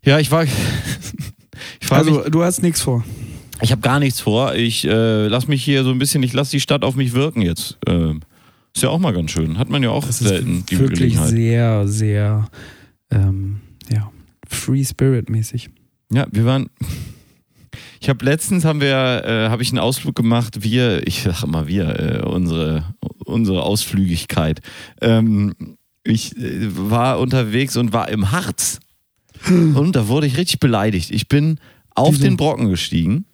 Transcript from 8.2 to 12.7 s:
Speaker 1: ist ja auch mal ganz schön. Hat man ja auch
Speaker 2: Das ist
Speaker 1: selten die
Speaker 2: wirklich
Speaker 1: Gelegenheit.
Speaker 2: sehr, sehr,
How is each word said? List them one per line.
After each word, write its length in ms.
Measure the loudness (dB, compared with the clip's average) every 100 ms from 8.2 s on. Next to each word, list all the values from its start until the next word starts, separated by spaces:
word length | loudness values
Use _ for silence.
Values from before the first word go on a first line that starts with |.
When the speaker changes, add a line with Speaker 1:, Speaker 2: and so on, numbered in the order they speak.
| -10 _ _ _ _
Speaker 1:
ist 80 | -4
ja 80 | 0
auch 80 | 0
mal 120 | 0
ganz 200 | 0 -2
schön. 260 | -2 -2 -2
Hat 100 | -2
man 140 | 0
ja 80 | 0
auch 140 | 0 -2
Speaker 2:
Das 140 | 0
ist 80 | 0
Speaker 1:
selten 360 | 0 0 -2 -2
die 120 | 2
Speaker 2:
wirklich 200 | 2 4 2
Speaker 1:
Gelegenheit. 160 | 2 2
Speaker 2:
sehr, 580 | 2 2 2 2 2 0
sehr, 600 | 0 0 0 0 0 -2 -8 -20